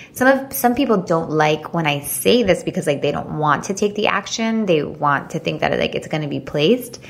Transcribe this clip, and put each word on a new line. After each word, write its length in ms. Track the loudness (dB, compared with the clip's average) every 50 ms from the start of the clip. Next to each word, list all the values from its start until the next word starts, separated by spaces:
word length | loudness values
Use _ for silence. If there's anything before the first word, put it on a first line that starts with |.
| -18 -10 -4
Some 160 | 2 4 4
of, 240 | 4 4 2 -4 -4
some 220 | 0 2 2 2
people 240 | 2 2 2 2 2
don't 320 | 2 2 0 0 0 0
like 440 | 0 2 2 2 2 0 -2 -4 -2
when 120 | -2 0
I 140 | 0 0 -2
say 420 | -4 -6 -6 -2 2 4 4 4 4
this 200 | 4 2 2 0
because, 240 | -4 -4 -2 0
like, 160 | 0 0 0 0
they 80 | -2
don't 280 | -2 -2 -4 -6 -4 0
want 260 | 2 2 2 2 0
to 100 | -4 -4
take 200 | -2 -2 -2 -2
the 100 | 0 0
action. 580 | 0 0 0 -2 -4 -6 -4 -2 -2 0 0 2
They 160 | 2 2 2 2
want 480 | -2 -4 -2 0 0 0 0 -2 -4
to 100 | -8 -6
think 200 | -4 -4 -4 0
that, 180 | 0 0 0 0
like, 160 | 0 -2 -2
it's 140 | -6 -6 -6
gonna 200 | -6 -4 -4 -4
be 120 | -6 -6
placed, 600 | -6 -4 -2 2 2 4 2 2 0 -6 -14 -16 -18 -20